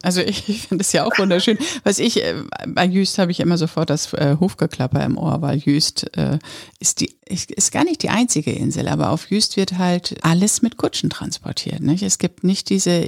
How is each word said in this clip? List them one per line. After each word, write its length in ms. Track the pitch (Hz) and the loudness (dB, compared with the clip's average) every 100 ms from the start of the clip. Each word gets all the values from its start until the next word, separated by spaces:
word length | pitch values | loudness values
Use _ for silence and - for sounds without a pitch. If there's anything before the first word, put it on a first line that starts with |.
Also 200 | 185 180 | -2 0
ich, 260 | 175 190 - | 0 -2 -4
ich 140 | 208 | -6
finde 200 | - 190 | -4 -2
es 80 | 196 | 0
ja 140 | 160 | 2
auch 120 | 220 - | 2 2
wunderschön. 380 | 190 175 240 214 311 277 | 2 4 2 0 -2 -2
Was 160 | 202 202 | 0 0
ich, 240 | 226 196 | 0 0
äh, 180 | 85 87 - - - | 0 -4 -8 -10 -4
bei 180 | - | 0
Jüst 340 | 180 185 185 - | 2 2 2 2
habe 120 | 180 | 0
ich 80 | 175 | 2
immer 180 | 170 170 | 2 2
sofort 340 | 160 - 165 | 0 0 0
das, 220 | 147 - | 0 -2
äh, 260 | - 139 147 | 0 2 4
Hufgeklapper 640 | 185 - 165 - 131 135 | 2 0 -2 0 0 0
im 120 | 139 - | 0 0
Ohr, 240 | 156 143 | 0 0
weil 180 | 143 - | 0 0
Jüst, 580 | 147 143 - - - - | 2 2 0 -2 -6 -2
äh, 220 | - 147 - - - - | 0 -2 -4 -16 -20 -6
ist 200 | - - | -2 -2
die, 160 | - - | -4 -6
ich, 240 | - 185 - | -8 -8 -6
ist 220 | - - | -4 -2
gar 140 | - | 2
nicht 180 | 349 311 | 0 0
die 80 | - | 0
einzige 400 | 214 247 165 151 | 0 2 0 -2
Insel, 380 | - - - - | -2 -2 -2 -2
aber 220 | 151 143 | 0 0
auf 200 | 165 - | -2 -2
Jüst 260 | 202 - - | 0 0 0
wird 220 | 190 185 | -2 0
halt 380 | 180 180 - - | 0 0 -2 -2
alles 400 | 160 170 202 - | 2 4 4 2
mit 160 | 233 - | 0 0
Kutschen 320 | - - - | -2 0 -2
transportiert, 680 | - - - - - - - | -4 -8 -8 -8 -6 -6 -2
nicht? 240 | - 170 | 0 0
Es 160 | 196 - | 0 0
gibt 240 | 185 - | -2 0
nicht 280 | 180 196 - | 0 0 0
diese 360 | 196 185 175 | 0 2 2